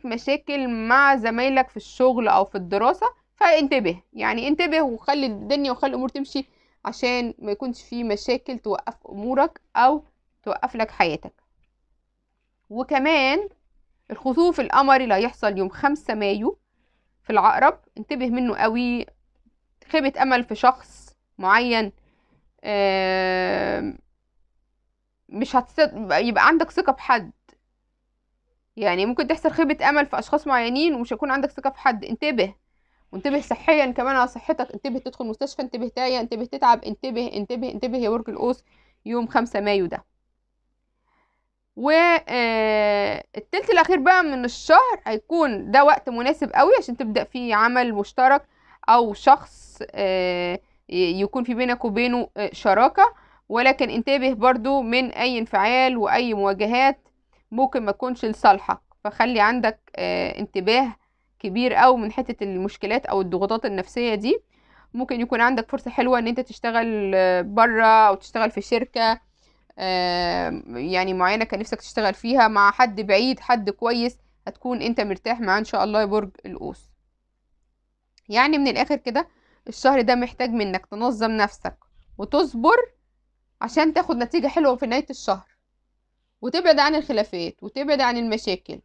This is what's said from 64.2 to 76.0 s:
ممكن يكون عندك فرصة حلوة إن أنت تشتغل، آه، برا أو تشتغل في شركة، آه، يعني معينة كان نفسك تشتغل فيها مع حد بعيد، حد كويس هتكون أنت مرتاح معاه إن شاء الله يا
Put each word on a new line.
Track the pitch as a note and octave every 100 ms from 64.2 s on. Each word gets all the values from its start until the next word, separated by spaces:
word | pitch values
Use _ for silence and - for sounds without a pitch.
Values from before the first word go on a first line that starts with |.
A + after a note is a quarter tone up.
| A3 A4 - _ _ _ _
ممكن | A#3 B3+ A#3+
يكون | A#3+ A#3
عندك | A#3+ B3+ A3+
فرصة | - A#3+
حلوة | - B3 B3
إن | A3+
أنت | A#3+
تشتغل، | B3+ - A#3 A3+ A3+ G#3+ G3 F#3+
آه، | F#3 F3+
برا | F#3+ G#3 A#3 A3+ A3 A3 G#3+
أو | G3
تشتغل | - A3+ A3
في | A3
شركة، | - A#3 B3+ A#3 A3+ A3+ _ _ _ _ _ -
آه، | F#3 F#3 F3+ F3 F3 F3+ E3+ E3 -
يعني | A#2+ D#3 F3+ F#3+
معينة | F#3 F3+ A3 A3+
كان | G3
نفسك | G#3+ A3+
تشتغل | - - G#3
فيها | G3 A#3 C4 A3
مع | G#3+ G3+
حد | - B3 G3+
بعيد، | G3+ G3+ B3+ C4
حد | - A#3+ G3+
كويس | - A#3 A#3+ A#3 - _ _ -
هتكون | - B3 B3
أنت | A#3 A#3
مرتاح | G#3 F#3+ A3 A#3
معاه | G#3 G3+
إن | A3
شاء | G#3
الله | G3+
يا | G#3+